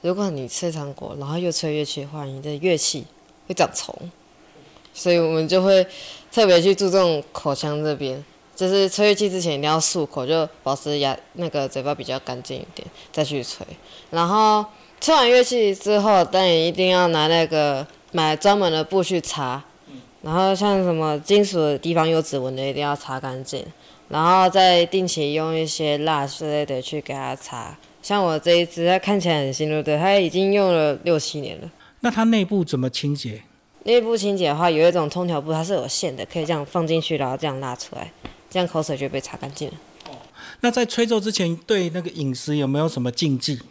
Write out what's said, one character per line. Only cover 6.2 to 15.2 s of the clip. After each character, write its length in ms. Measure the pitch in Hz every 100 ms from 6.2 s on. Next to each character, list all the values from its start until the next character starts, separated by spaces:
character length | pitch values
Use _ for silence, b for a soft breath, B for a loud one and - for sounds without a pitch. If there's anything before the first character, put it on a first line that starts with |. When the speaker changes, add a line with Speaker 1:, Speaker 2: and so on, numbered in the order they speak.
| B
Speaker 1:
特 140 | 240
别 160 | 208 175
去 140 | 180
注 120 | 190 196
重 360 | 190 180 151 -
口 240 | - 151
腔 280 | 135 151 151
这 120 | 151
边， 280 | 143 139 131 147 _ _
就 140 | - 185
是 180 | 196 190
吹 200 | - 208
乐 80 |
器 120 | 202 208
之 140 | 185
前 120 | 170
一 20 |
定 80 | 139
要 160 | 151 160
漱 260 | - 180
口， 220 | 147 143 127
就 200 | 165 151 -
保 140 | 131
持 240 | 139 151 147
牙， 180 | 135 131 -
那 160 | - 170
个 180 | 147 135
嘴 140 | 139
巴 140 | 135
比 80 | 143
较 160 | 131 135
干 200 | - 127
净 120 | -
一 100 | 131 -
点， 120 | - - B B
再 120 | -
去 200 | 143 147
吹。 220 | 120 - - 160 B B B
然 160 | 165 170
后 360 | 208 214 214 214 B B -
吹 140 | -
完 120 | 311